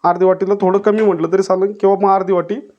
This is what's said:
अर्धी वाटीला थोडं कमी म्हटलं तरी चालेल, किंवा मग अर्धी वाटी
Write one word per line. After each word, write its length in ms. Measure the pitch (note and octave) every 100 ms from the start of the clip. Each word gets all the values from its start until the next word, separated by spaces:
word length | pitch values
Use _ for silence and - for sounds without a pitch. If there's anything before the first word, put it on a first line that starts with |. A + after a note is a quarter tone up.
अर्धी 220 | F3 F3 F#3
वाटीला 280 | F#3 F#3+ G3+
थोडं 180 | F#3+ G3
कमी 240 | G#3 G#3
म्हटलं 280 | G#3+ E3+ E3
तरी 120 | F#3+
चालेल, 300 | F#3+ F#3 G3 G#3
किंवा 160 | G3 G3
मग 80 | G3
अर्धी 200 | G3 F#3
वाटी 220 | F3+ E3 A3 -